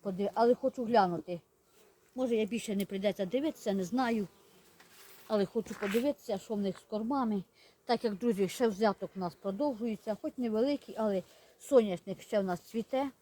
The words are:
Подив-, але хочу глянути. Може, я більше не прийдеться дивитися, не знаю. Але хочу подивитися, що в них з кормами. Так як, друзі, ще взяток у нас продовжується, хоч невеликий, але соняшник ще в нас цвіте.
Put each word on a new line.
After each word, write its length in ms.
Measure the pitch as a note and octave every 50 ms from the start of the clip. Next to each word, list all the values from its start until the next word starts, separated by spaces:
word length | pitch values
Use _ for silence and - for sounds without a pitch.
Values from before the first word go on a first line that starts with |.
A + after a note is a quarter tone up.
Подив-, 300 | _ G#3 F#3+ F3+ G3+ G3 -
але 220 | - A3+ A#3+ B3
хочу 280 | - - C4 - - B3
глянути. 560 | G#3+ A#3+ A3 F#3+ F3+ E3+ E3 - - F3 E3 _ _ _ _ _ _ _ - - - _ _ _ _ _
Може, 200 | B3 B3+ B3 A#3
я 100 | G#3+ A3
більше 300 | G3 A#3 A3+ - - G#3
не 100 | G3+ G3
прийдеться 400 | - G3 F#3+ F#3+ G#3 F#3+ - G3+
дивитися, 480 | F3+ A3+ C4 C#4+ D#4+ - - - A3 G3
не 100 | G3 F#3
знаю. 440 | E3+ G3+ B3+ C4 A#3 A#3 A3 G3+ E3 - - - - - - - - _ _ - _ - - - - - - - -
Але 180 | A3 G#3 G3
хочу 340 | F3+ - A#3 G3+ - G#3+ -
подивитися, 580 | - G3+ G3 A#3 A#3+ C#4+ C#4 - - - G#3+ F#3+
що 180 | - - A3+
в 60 | G#3
них 180 | G3+ G3 F3+ -
з 40 | -
кормами. 600 | _ - G#3+ - A3+ C#4+ C#4 B3+ A3 G#3+ G3 F3 _ _ _ - - _ _ _ -
Так 140 | A#3+ G#3+ -
як, 120 | A#3 G#3
друзі, 320 | F3 A#3 A#3+ A3 F#3 G3 F#3
ще 200 | - - B3+ A3+
взяток 440 | G3+ F3+ A3+ G#3+ G3 _ G3 F3 _
у 40 | G3
нас 160 | F#3 F3 -
продовжується, 840 | _ - G3 G3 G3 D4 D4 C4 G3+ A3+ A#3+ G#3+ - - A3 G#3 -
хоч 120 | - D#4 - -
невеликий, 580 | B3 A#3 G#3+ G#3+ A#3 C#4+ D4 C4+ - - - -
але 260 | A3 G#3+ G3+ F#3+ F3 - - - - - _ _
соняшник 600 | - - C#4+ B3+ A3 G#3 F3+ E3+ _ - F#3+ -
ще 180 | - - - G#3
в 40 | G3
нас 160 | F#3 F3+ E3+
цвіте. 520 | - - - A3+ G#3+ _ - C4 C#4 C#4 - _